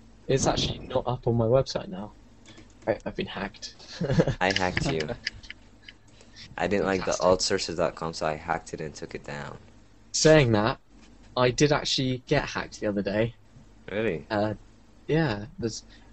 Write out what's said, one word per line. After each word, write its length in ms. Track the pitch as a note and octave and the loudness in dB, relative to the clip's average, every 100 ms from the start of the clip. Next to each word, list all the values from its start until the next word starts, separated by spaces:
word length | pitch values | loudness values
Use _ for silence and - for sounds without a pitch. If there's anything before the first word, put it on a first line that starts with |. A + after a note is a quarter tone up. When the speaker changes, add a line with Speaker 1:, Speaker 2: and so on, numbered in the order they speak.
| - - - | -20 -8 0
Speaker 1:
It's 200 | C3+ - | 2 2
actually 320 | B2+ - - | 0 -2 -6
not 240 | - B2+ - | -4 -4 -2
up 220 | B2 B2 | -2 0
on 80 | A#2 | 2
my 100 | A2+ | 4
website 440 | C3+ - - - | 4 2 -4 -8
now. 220 | F#3 G#3+ - - - - - - - - | -10 -12 -16 -20 -20 -20 -20 -20 -6 -4
I, 100 | G2+ A2 | -2 -4
I've 100 | G2 | -6
been 120 | G2 | -6
hacked. 480 | G2 G2+ - - - - - D3 | -6 -8 -10 -16 -16 -16 -6 0
<laughs> 340 | C3 - - | 2 2 2
Speaker 2:
I 120 | F#3 | 0
hacked 380 | G3 - - D#3 | 2 0 0 -2
you. 100 | C3+ | -2
Speaker 1:
<laughs> 400 | D#2 A#2 - - - - - - - - - - - - - - | -4 -8 -10 -12 -16 -20 -20 -20 -20 -20 -20 -20 -20 -20 -12 -4
Speaker 2:
I 100 | F2 | 0
didn't 180 | G2 F2 | 0 0
like 140 | F#2+ | 0
the 40 | F2 | -2
Speaker 1:
Fantastic. 200 | - F2+ | 2 4
Speaker 2:
alt 160 | F#2 | 4
sources 340 | - F#2+ - E2 | 2 -2 -2 -2
dot 180 | D#2+ - | -2 -2
com, 180 | E2 | -8
so 120 | E2 D#2+ | -4 -4
I 80 | D2+ | -4
hacked 380 | E2 E2 - | -4 -6 -6
it 80 | D#2+ | -10
and 120 | D2+ | -10
took 220 | - - - | -10 -12 -12
it 80 | |
down. 340 | - C#2+ - - - - - - - | -12 -12 -12 -14 -20 -20 -20 -20 -8
Speaker 1:
Saying 400 | - D#3 D#3 B2 | 4 8 8 8
that, 260 | G#2 A2+ - _ - - - - B2+ | 4 4 0 _ -20 -20 -20 -6 0
I 140 | B2 | 2
did 220 | A#2+ D3 | 4 4
actually 500 | C#3+ - - C3 B2+ - | 4 0 -2 -2 -4 -2
get 180 | D3 - | -2 0
hacked 300 | F#2+ - - | -6 -8 -4
the 80 | G#2+ | -2
other 140 | G2+ | -2
day. 320 | G2 G#2+ A#2 - - - - - - | 0 0 0 -4 -20 -20 -20 -20 -8
Speaker 2:
Really? 340 | G2+ A2+ D#2 - | -4 -2 -4 -2
Speaker 1:
Uh, 240 | G#2+ G#2+ G#2 - - - - - | -2 -2 -4 -12 -20 -20 -12 -2
yeah, 380 | D#3 D3+ G#2 G#2+ - | 0 2 -2 -8 -6
there's, 240 | A2+ - - - - | -6 -6 -14 -20 -8